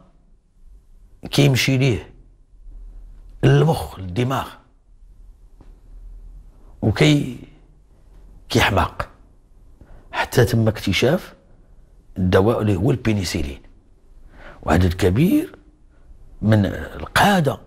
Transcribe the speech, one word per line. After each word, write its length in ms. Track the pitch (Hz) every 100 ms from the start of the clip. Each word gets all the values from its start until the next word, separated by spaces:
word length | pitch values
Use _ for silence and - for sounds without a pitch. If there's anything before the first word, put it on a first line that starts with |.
| - _ _ _ _ _ - - _ - - - -
كيمشي 480 | - 143 123 - 131
ليه 320 | 135 92 - - - _ _ - - - - - - - - -
المخ، 540 | 135 143 151 147 - -
الدماغ، 500 | 92 90 123 127 - - _ _ _ - - - - - - - - - - - - - - - - - - -
وكي-، 540 | 107 - 151 147 127 120 - - _ - _ _ - - - - -
كيحماق، 600 | 117 - 95 - - - - - _ _ - - - - - -
حتى 320 | - - -
تم 240 | 117 117 110
اكتشاف 640 | 107 101 - 120 180 - - _ - - - - - - -
الدواء 420 | 92 95 104 113
اللي 160 | 107 90
هو 140 | 120
البنسلين. 720 | 131 110 104 85 85 69 69 - - _ _ - - - - - -
وعدد 300 | - 85 90
كبير 680 | 87 92 101 180 302 - - - _ _ _ - - - -
من 240 | 104 107 95
القادة 920 | - 78 - - - 202 190 135 107